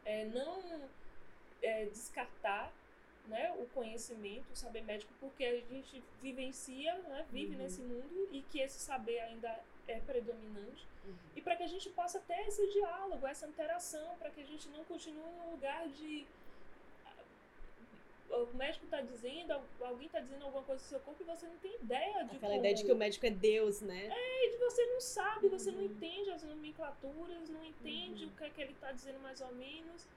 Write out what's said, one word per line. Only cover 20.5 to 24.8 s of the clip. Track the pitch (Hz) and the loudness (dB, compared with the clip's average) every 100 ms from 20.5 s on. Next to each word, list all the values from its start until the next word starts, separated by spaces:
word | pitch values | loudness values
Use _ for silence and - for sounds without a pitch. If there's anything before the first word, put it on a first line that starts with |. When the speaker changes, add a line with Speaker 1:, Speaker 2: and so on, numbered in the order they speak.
| 269 | -4
Speaker 1:
coisa | 269 262 | -2 -2
do | - | -2
seu | 269 | -6
corpo | - 302 | -4 -8
e | 330 | -4
você | 339 339 | -4 -6
não | 339 | -8
tem | 381 466 | -6 -4
ideia | 226 247 349 415 254 | 2 2 4 2 0
de | 269 | -2
Speaker 2:
Aquela | 208 | 4
Speaker 1:
como | 202 | 6
Speaker 2:
ideia | 196 208 | 8 8
de | |
que | 202 | 10
o | 226 | 8
médico | 208 196 240 | 8 4 2
é | |
Deus, | 196 214 220 214 202 | 8 8 10 8 4
né? | 208 185 208 | 0 -2 -2
Speaker 1:
É, | 427 494 523 494 | 0 2 6 6
e | |
de | 480 | 8
você | 494 480 | 6 8